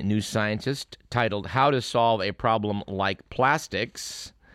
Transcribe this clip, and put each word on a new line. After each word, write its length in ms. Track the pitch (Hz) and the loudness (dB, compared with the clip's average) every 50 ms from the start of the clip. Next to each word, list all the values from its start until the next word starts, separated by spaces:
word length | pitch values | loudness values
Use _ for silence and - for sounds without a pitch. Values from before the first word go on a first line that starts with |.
| - 98 | 0 2
New 140 | 107 107 | 2 2
Scientist 760 | 101 - - 113 107 107 107 90 - 127 139 139 - - - - _ - | 0 0 -2 0 0 0 -2 -2 -2 -4 -4 -4 -6 -14 -16 -20 _ -4
titled 380 | - 123 117 110 101 101 95 - | 0 0 0 0 0 -2 -6 -2
"How 240 | - 131 135 143 | 2 4 4 4
to 100 | 143 127 | 4 2
Solve 400 | 120 - - 120 117 117 113 107 | 0 0 2 4 4 4 4 2
a 100 | 92 101 | 0 -2
Problem 520 | 95 - - 120 113 110 104 104 104 101 - - | -4 0 0 2 2 2 2 0 -2 -4 -4 -6
Like 420 | 98 95 98 98 98 - - - | -4 0 0 0 0 -2 -8 -12
Plastics," 1040 | - - 127 131 147 156 - - - 95 110 120 - - - - - - - - _ _ _ _ - | -2 0 2 2 2 2 -2 -4 -4 -4 -4 -4 -6 -12 -12 -12 -12 -12 -14 -16 _ _ _ _ -20